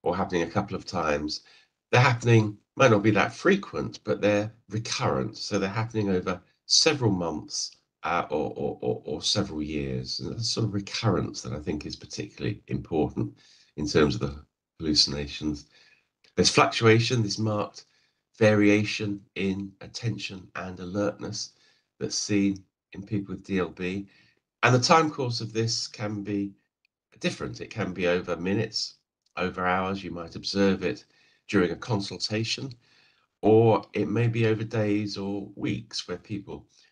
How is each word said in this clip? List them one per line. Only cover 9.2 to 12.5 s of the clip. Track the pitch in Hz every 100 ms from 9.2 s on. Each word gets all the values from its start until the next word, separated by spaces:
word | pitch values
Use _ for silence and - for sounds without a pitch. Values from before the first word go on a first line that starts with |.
several | - 107 87 78
years. | 76 76 69 64 64 -
And | 64
that's | 117 113
sort | - 113
of | 101
recurrence | 98 - 113 82 - -
that | 60
I | 71
think | 76 78 78
is | -
particularly | - - - - 64